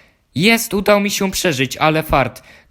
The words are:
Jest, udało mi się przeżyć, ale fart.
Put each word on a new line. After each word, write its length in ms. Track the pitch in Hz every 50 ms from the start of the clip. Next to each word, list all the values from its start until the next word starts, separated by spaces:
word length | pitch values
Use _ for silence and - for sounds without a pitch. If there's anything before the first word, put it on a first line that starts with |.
| _ _ _ _ _ _ -
Jest, 380 | 151 180 226 233 226 - - 185
udało 260 | 208 196 208 208 202
mi 120 | 202 202
się 200 | 202 - 196 190
przeżyć, 460 | 196 - - 180 139 123 139 131 -
ale 260 | - 151 156 156 156 156
fart. 400 | - 165 139 123 113 - - - - - - _ _